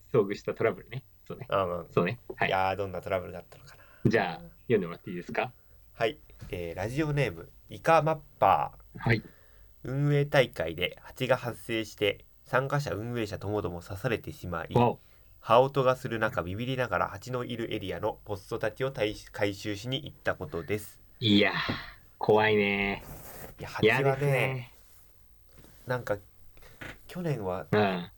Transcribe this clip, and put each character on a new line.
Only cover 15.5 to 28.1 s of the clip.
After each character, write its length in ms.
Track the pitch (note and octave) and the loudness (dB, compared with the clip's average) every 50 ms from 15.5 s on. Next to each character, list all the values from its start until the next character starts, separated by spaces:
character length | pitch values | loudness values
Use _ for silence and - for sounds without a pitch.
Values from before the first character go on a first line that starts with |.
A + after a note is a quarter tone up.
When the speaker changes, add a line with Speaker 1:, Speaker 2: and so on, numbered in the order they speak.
| A2+ A#2+ | 6 8
Speaker 2:
音 220 | C3 C3+ C3+ C#3 B2+ | 6 6 4 2 4
が 120 | B2+ B2+ | 4 2
す 100 | B2+ - | 2 -2
る 120 | A#2 A2+ A2 | -6 -2 -2
中、 220 | A2 G#2+ - - | -2 -2 0 -2
ビ 140 | E2 E2+ F#2 | -4 -4 -6
ビ 100 | G#2+ B2 | -6 -6
り 120 | B2 C3 | -4 -4
な 100 | B2+ B2 | -2 -2
が 120 | A#2 F#2 F2 | 0 0 0
ら 80 | F2 F2 | 0 -2
蜂 220 | - G2 - A#2+ | -4 -8 -10 -6
の 120 | B2+ B2 B2 | -6 -6 -6
い 120 | A#2+ A#2+ | -6 -6
る 180 | A2+ A#2 - - | -6 -4 -4 -4
エ 60 | G#2+ | -4
リ 140 | G2+ F2+ E2+ | -4 -6 -4
ア 60 | F2 | -2
の 200 | G2+ G#2+ G#2 - - | -2 -4 -4 -4 -8
ポ 140 | - G#2 | -8 -8
ス 100 | F#2+ - | -8 -8
ト 120 | - B2 A2 | -8 -6 -4
た 120 | - A2 | -4 -4
ち 120 | - - C3+ | -4 -2 -4
を 60 | C3+ | -4
退-、 220 | C#3 B2 G#2+ G#2+ G2+ - - - | -2 0 -2 -2 -2 -4 -12 -14
回 220 | - - G#2+ G2+ G2 | -6 -2 -2 -2 -2
収 220 | G2 - G#2+ G#2 | -4 -6 -6 -6
し 120 | G2 G#2 B2 | -6 -6 -6
に 160 | C3 C3+ C#3 | -6 -6 -6
行 80 | - - | -8 -14
っ 40 | |
た 180 | - - - F2+ | -6 -4 -4 -4
こ 120 | - F#2 | -2 -6
と 160 | D2+ - E2+ E2 | -8 -6 -6 -4
で 160 | - G2+ G#2+ | -4 -4 -4
す。 220 | - - - - - - - - | -4 -8 -18 -20 -20 -20 -8 -2
Speaker 1:
い 200 | A#2+ G#2+ G#2 G2+ | 2 4 6 6
や 120 | G2+ F#2+ | 6 4
ー、 20 | - - - - - - - - - - - - - | 2 -2 -4 -4 -4 -6 -8 -14 -18 -20 -20 -18 -12
怖 320 | - - - G#2+ G#2+ G#2+ G#2+ | -2 2 4 6 6 6 6
い 60 | G#2+ | 6
ね。 480 | G#2 G2+ G2+ G2+ G2+ G2+ G2 G2 - - - - - - - - - - - - - | 4 4 4 2 2 0 0 -2 -4 -8 -12 -16 -16 -14 -14 -14 -14 -14 -14 -14 -12
Speaker 2:
い 40 | - | -12
や、 60 | - | -10
蜂 200 | - - - G#2+ | -2 2 4 6
は 80 | A#2 | 6
ね、 40 | C3+ C#3 | 6 4
Speaker 1:
嫌 120 | C3+ C3+ | 2 2
で 40 | C3+ | 2
す 60 | C#3+ | 2
ね。 480 | C#3+ C3+ B2+ A2+ A#2 C3 B2+ B2 - - - - - - - - - - - - - - - - - - - - - - - - | 2 2 2 2 0 -2 -4 -8 -12 -18 -20 -20 -20 -20 -20 -20 -20 -20 -20 -20 -20 -20 -20 -20 -20 -20 -20 -20 -20 -20 -12 -6
Speaker 2:
な 120 | - B2+ | -4 -4
ん 60 | B2 A#2+ | -4 -2
か、 140 | - G#2 G2+ - - - - - - - - - - - - - - - - - | -4 -4 -4 -6 -12 -20 -20 -20 -20 -20 -20 -20 -20 -18 -16 -16 -14 -16 -16 -16
去 140 | - - F3+ | -12 -8 -4
年 220 | F3 E3 C3+ A2+ G2+ | -2 -2 -2 -2 -2
は、 240 | F#2 F2+ F#2 - - | -4 -4 -4 -2 0
Speaker 1:
う 80 | - | 2
ん。 320 | - G#2+ G2 F#2 F2+ F2 - | 2 4 2 2 -2 -6 -10